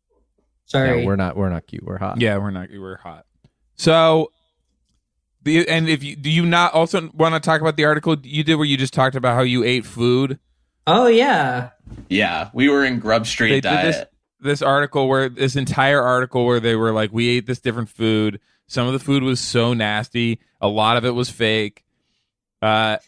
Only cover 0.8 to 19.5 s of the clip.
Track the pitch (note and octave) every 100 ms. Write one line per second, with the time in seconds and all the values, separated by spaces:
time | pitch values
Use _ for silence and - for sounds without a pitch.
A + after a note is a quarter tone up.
0.8 | C3 A#2+ G2 G2 F2+ F#2+ F#2+ E2+ - -
1.8 | E2+ F#2 F#2+ A#2 A2+ G2+ G2+ F#2 F2+ G2+
2.8 | F#2+ F#2 F2 D#2+ _ _ _ _ _ -
3.8 | E3 E3 D#3+ D#3+ D#3 _ _ _ _ _
4.8 | _ _ _ _ _ _ D3 D#3+ E3 E3
5.8 | D#3+ D3+ C#3+ D3 C#3+ D#3+ E3+ F3 F3 D#3+
6.8 | E3 F#3+ D#3+ D3+ D#3+ D#3+ D#3+ D#3+ D#3+ D3+
7.8 | D3+ D3+ E3 D#3 C3 D3 D3+ D#3 D3+ C3+
8.8 | C3 - C3 C3 B2 A#2+ B2+ B2 A#2 B2+
9.8 | G#2 A#2+ A#2+ B2+ C3+ C3 _ _ _ _
10.8 | - G3 B3 A3+ C4+ F3+ C3+ B2 B2 _
11.8 | - - - F#2+ F#2+ E2 E2+ A#2 C#3 C#3+
12.8 | C3+ A#2+ G#2+ A2+ A2+ - A2+ C3+ F#2+ F2+
13.8 | E3 - - _ _ _ C3+ C#3+ D3 C#3
14.8 | C#3+ C#3+ C3+ C3+ C3 A#2+ C3+ C3+ C3 -
15.8 | C3+ C#3+ B2 B2+ B2+ B2+ A#2+ A#2+ A2+ A2+
16.8 | A2+ A2 G#2+ A2 A#2+ B2 A2+ B2 B2 A#2
17.8 | A2+ - A2+ A2 G#2+ G2+ _ _ - C3+
18.8 | B2 C3 - C#3 C3 B2 -